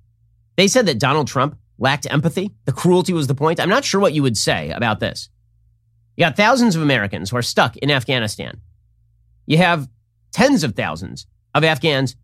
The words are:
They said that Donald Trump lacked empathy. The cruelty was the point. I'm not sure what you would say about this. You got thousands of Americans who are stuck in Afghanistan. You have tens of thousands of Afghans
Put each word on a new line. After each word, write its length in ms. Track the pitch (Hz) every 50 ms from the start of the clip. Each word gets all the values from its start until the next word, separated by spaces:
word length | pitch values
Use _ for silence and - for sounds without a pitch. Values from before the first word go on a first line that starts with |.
| _ _ _ _ _ _ _ _ _ _ _
They 120 | 170 190 196
said 180 | - 254 233
that 120 | 170 135 101
Donald 280 | 143 127 147 160 139
Trump 320 | - - - 135 151 - - _ _ _ -
lacked 280 | 117 131 143 139 - -
empathy. 440 | 131 156 - 165 - 190 196 196 - _ _
The 80 | 147
cruelty 400 | 135 - - 175 180 180 175 185
was 140 | 175 160 143
the 80 | 123 135
point. 260 | 123 151 160 165 151
I'm 80 | 123 175
not 160 | 214 277 190
sure 160 | - - 202
what 140 | 202 170 151
you 80 | 151
would 160 | 139 127 107 -
say 320 | - 165 123 87 76 78
about 300 | 80 - 120 113 107 -
this. 280 | 117 90 - - - - _ _ _ _ _ _ _ _ _ _ _ _ _ _ _ _ _
You 80 | - 170
got 120 | 160 -
thousands 400 | 202 208 226 269 247 240 220 165
of 60 | 165
Americans 460 | 156 143 135 113 101 95 104 80 87 104
who 80 | 123
are 60 | 123
stuck 340 | 117 - - 214 156 117 -
in 140 | - 135 143
Afghanistan. 720 | 143 131 - - 131 123 110 101 - - 73 58 - - - _ _ _ _ _ _ _ _ _ _ _ _ _ _ _ _
You 120 | - 147 165
have 280 | 185 175 170 156 131 - _ _ _ _ _ _ _ _
tens 320 | - - 247 285 277 190 156
of 100 | 117 98
thousands 500 | 127 107 82 78 82 95 55 60 - - _ _ _ _ _ -
of 80 | 151
Afghans 540 | 156 160 160 131 165 160 143 135 135 127 - _